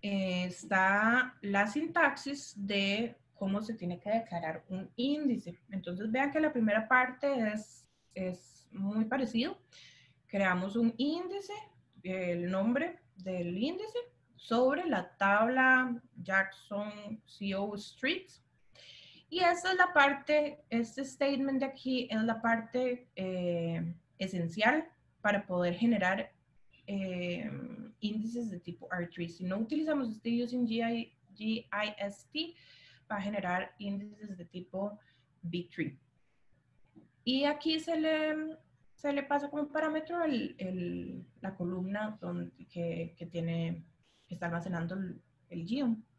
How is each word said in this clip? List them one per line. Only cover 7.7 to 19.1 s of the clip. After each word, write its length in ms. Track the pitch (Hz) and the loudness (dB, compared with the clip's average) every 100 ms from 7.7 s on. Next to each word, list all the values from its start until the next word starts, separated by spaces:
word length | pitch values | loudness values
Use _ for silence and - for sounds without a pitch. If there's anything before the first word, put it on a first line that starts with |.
| - _ _ _ | -18 _ _ _
es 540 | - 185 180 - - _ | -6 -6 -6 -14 -20 _
muy 340 | 196 196 214 220 | -6 -2 0 0
parecido. 520 | 262 262 226 294 - _ - - - _ _ _ | 0 0 0 0 -4 _ -20 -20 -20 _ _ _
Creamos 480 | 202 190 180 190 220 | 0 2 2 0 2
un 180 | 233 - | 2 2
índice, 560 | 277 330 359 392 392 415 - _ _ - | 0 0 -4 -6 -8 -12 -14 _ _ -12
el 480 | 180 185 180 175 175 | -6 -2 0 0 0
nombre 480 | 190 214 254 339 339 _ - | 2 2 2 0 -6 _ -12
del 420 | 185 180 175 180 | -6 -4 -2 -2
índice, 400 | 262 370 440 480 480 _ _ - | -2 -2 -6 -6 -8 _ _ -20
sobre 500 | - 233 262 302 349 | 0 4 4 4 2
la 300 | 208 180 - | 0 -2 0
tabla 800 | 196 202 226 262 262 262 254 233 - - | 4 6 4 4 6 6 4 -4 -8 -12
Jackson 1040 | 175 190 190 - - 202 208 208 208 220 _ | 0 2 2 -4 -8 -6 -6 -8 -10 -12 _
C 300 | - 202 190 | -8 -4 -2
O 180 | 202 202 | -2 -6
Street. 520 | - - 262 370 - - _ _ _ - - - - | -10 -4 -2 -2 -6 -20 _ _ _ -20 -20 -20 -20